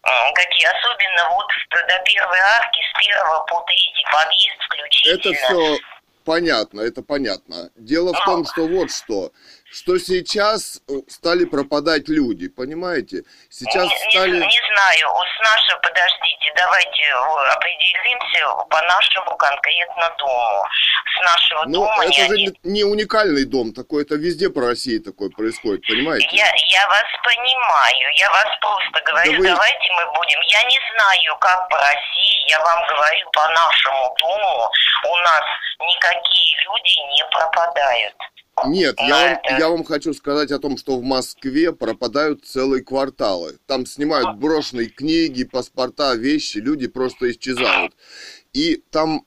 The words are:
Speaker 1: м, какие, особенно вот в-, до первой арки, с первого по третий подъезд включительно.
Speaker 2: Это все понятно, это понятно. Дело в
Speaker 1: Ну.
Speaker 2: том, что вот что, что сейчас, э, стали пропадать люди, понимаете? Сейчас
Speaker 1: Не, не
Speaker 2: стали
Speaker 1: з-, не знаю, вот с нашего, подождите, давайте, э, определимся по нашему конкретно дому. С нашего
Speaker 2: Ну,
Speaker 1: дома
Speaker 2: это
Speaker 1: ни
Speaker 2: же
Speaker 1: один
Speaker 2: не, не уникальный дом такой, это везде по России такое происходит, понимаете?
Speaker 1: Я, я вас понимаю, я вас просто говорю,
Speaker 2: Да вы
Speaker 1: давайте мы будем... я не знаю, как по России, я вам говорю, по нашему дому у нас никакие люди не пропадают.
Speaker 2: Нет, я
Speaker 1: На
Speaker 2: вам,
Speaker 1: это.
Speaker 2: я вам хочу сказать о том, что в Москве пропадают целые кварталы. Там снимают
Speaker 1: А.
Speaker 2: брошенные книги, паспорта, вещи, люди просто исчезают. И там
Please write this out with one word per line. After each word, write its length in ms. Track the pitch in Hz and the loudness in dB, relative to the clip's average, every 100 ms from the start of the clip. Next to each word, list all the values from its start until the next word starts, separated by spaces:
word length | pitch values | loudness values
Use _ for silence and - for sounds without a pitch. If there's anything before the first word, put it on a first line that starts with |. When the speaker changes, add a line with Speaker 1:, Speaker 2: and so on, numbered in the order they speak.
| - | 0
Speaker 1:
м, 280 | 127 123 | 2 2
какие, 320 | 151 180 - 160 | 2 2 4 2
особенно 640 | 185 240 240 202 180 170 | 2 -2 0 0 2 2
вот 160 | 180 208 | 0 -2
в-, 360 | - - 175 165 | -6 -2 -2 0
до 100 | 185 | 0
первой 340 | 185 202 196 180 | 2 0 2 2
арки, 420 | 190 226 - - - | 4 4 2 -2 -2
с 120 | - 208 | 0 0
первого 340 | 202 175 156 - | 2 2 0 -2
по 140 | 170 | -4
третий 420 | - 190 - - - | -2 0 0 -2 0
подъезд 500 | 151 160 - - - | 2 2 2 0 -2
включительно. 500 | - - 147 - 151 | -8 -10 -2 2 2
Speaker 2:
Это 200 | 185 202 | 2 -2
все 440 | 147 127 175 160 147 - - _ _ | -2 0 2 2 0 -6 -20 _ _
понятно, 560 | - 165 170 123 104 101 | -2 0 2 0 -2 -4
это 200 | 113 117 | -6 -6
понятно. 680 | 113 143 123 95 - 85 87 _ | -6 -4 -4 -6 -10 -16 -16 _
Дело 360 | 110 156 180 | -4 0 0
в 40 | 165 202 | 0 2
Speaker 1:
Ну. 60 | |
Speaker 2:
том, 140 | 175 165 | 0 -2
что 200 | - 160 | -2 0
вот 220 | 185 147 | 0 -2
что, 380 | - - 104 87 - - - _ | -4 -6 -6 -6 -12 -20 -20 _
что 260 | - - 180 | -12 -2 -2
сейчас, 840 | 180 185 165 208 208 220 - - - | 0 -4 -2 0 0 0 -4 -14 -10
э, 40 | 139 - | -10 -10
стали 360 | - 170 175 | -6 0 2
пропадать 640 | 170 143 139 147 147 156 147 | 2 0 0 0 2 0 0
люди, 400 | 156 127 92 92 | 0 0 -2 -6
понимаете? 760 | - 131 156 180 165 101 90 - - _ | -10 -10 -8 -4 -4 -4 -10 -12 -20 _
Сейчас 340 | - 123 147 180 | -14 -4 0 0
Speaker 1:
Не, 60 | - 202 | 0 2
не 40 | |
Speaker 2:
стали 200 | 208 190 180 | 2 2 2
Speaker 1:
з-, 60 | 185 | 2
не 140 | 233 233 | 0 2
знаю, 340 | 208 196 165 156 | 2 4 4 2
вот 140 | - 180 | 0 -2
с 140 | - | 0
нашего, 380 | 220 220 196 180 | 2 4 2 0
подождите, 720 | 175 185 180 - 190 160 151 156 | 0 0 0 0 -2 -2 -2 0
давайте, 460 | 180 185 180 - | 2 2 0 0
э, 500 | 151 131 135 156 135 | 0 0 0 0 2
определимся 920 | 156 175 175 185 185 226 247 - 156 147 85 - | 2 -2 0 0 0 -2 -4 -2 -2 0 -2 0
по 120 | 156 | 0
нашему 540 | 170 180 214 190 185 - | 2 2 2 0 -4 0
конкретно 800 | 147 139 147 170 175 - 165 165 | 0 0 -2 -2 -4 -2 -4 -2
дому. 460 | 143 123 117 101 95 - - - - - | -2 0 0 0 -2 0 0 0 -2 -2
С 60 | |
нашего 400 | 180 170 170 160 156 | 2 2 2 0 -2
Speaker 2:
Ну, 180 | 170 | 0
Speaker 1:
дома 200 | 208 214 | 0 0
Speaker 2:
это 80 | 160 | 0
Speaker 1:
ни 140 | 139 135 | 0 0
Speaker 2:
же 80 | |
Speaker 1:
один 220 | 208 - - | 0 -2 -4
Speaker 2:
не, 80 | 170 | -6
не 120 | 208 | -2
уникальный 600 | 202 208 214 226 208 143 | 0 0 0 0 2 0
дом 280 | 135 131 113 | 0 -2 -4
такой, 280 | 107 127 151 | -6 -6 -4
это 120 | 147 | -2
везде 340 | 151 160 160 185 | -2 -4 -2 -2
по 100 | 156 | 0
России 380 | 123 117 131 113 | -2 -2 -4 -6
такое 320 | 101 - 98 | -6 -8 -10
происходит, 560 | - 110 113 110 98 - | -4 -6 -4 -4 -4 -2
понимаете? 420 | 113 147 151 147 | -2 0 0 0
Speaker 1:
Я, 140 | 208 208 156 156 | 2 2 2 2
я 180 | 185 196 | 2 4
вас 160 | 196 226 - | 2 0 -4
понимаю, 840 | 240 240 247 262 233 156 123 131 131 143 | -2 -2 0 -2 0 4 4 2 0 2
я 140 | 196 | 2
вас 160 | 180 214 - | 2 2 -2
просто 400 | 208 202 - 160 | -2 -2 -2 -4
говорю, 280 | - 156 175 | 0 2 2
Speaker 2:
Да 60 | 156 | 2
вы 80 | 185 | 2
Speaker 1:
давайте 440 | 175 214 277 - 180 | 4 2 2 -2 -2
мы 100 | 170 | -2
будем... 280 | 151 170 156 | -2 -2 -2
я 200 | 170 208 | 2 2
не 140 | 240 262 - | 2 0 0
знаю, 420 | 226 202 185 165 151 | 2 4 4 2 0
как 280 | 190 185 180 | 2 4 4
по 80 | 156 | 6
России, 720 | 139 147 - - 196 202 147 | 4 2 -2 0 2 2 2
я 100 | 156 | 2
вам 260 | 160 170 170 | 4 2 0
говорю, 440 | 147 151 170 180 | 2 2 2 -2
по 160 | - 156 | 0 2
нашему 680 | 165 165 139 139 135 127 - | 4 4 2 2 0 0 0
дому 500 | 165 202 202 139 113 - - - | -2 0 0 0 0 2 2 0
у 120 | 143 175 | 0 0
нас 240 | 175 156 - - - - | 2 2 0 -6 -8 -8
никакие 760 | 160 180 170 175 170 - 160 156 | -4 0 0 0 0 2 2 0
люди 340 | 180 220 180 180 143 | -2 -2 0 -2 0
не 100 | 143 156 | -2 0
пропадают. 840 | - 160 - 170 170 139 120 104 - - - _ - 131 | 0 0 0 0 0 0 0 -2 -8 -18 -18 _ -4 -2
Speaker 2:
Нет, 280 | 175 160 - | 2 0 0
я 80 | 139 | 0
Speaker 1:
На 100 | 143 | 4
Speaker 2:
вам, 180 | 139 127 | 4 2
Speaker 1:
это. 120 | - 131 | -2 0
Speaker 2:
я 120 | 160 | 2
вам 140 | 165 | 0
хочу 280 | 151 151 160 | -2 -4 -4
сказать 380 | 135 - 147 143 | -6 -2 -2 0
о 60 | 143 | -2
том, 180 | 147 127 | -4 -6
что 200 | - 131 | -4 -4
в 60 | |
Москве 720 | 123 131 123 - 135 135 165 | 0 -2 -2 -8 -4 0 0
пропадают 720 | 160 113 110 120 123 151 143 | 0 -6 -4 -4 0 -2 -2
целые 400 | - 131 131 131 | -6 -4 0 0
кварталы. 760 | - 135 135 - 117 90 80 69 _ | -2 -4 -4 -2 -2 -2 -6 -14 _
Там 200 | 135 127 | -6 -6
снимают 420 | - 147 151 117 | -4 -2 0 0
Speaker 1:
А. 40 | |
Speaker 2:
брошенные 580 | 107 147 156 143 123 113 | -2 -2 0 -2 -4 -6
книги, 540 | - 143 165 160 127 | -4 -2 0 0 -4
паспорта, 680 | 123 131 120 - 127 - 143 | -6 -6 -8 -6 -6 -2 -2
вещи, 440 | 120 127 151 - 104 | 0 0 -2 -2 -6
люди 280 | 117 151 123 | -4 -4 -4
просто 440 | - 127 - 123 | -4 -6 -2 -4
исчезают. 640 | 117 131 123 120 95 - - _ - - - _ | -4 -6 -2 0 0 -2 -10 _ -20 -20 -20 _
И 300 | 131 165 151 - | -4 -2 -2 -2
там 300 | 156 160 156 | -2 0 -2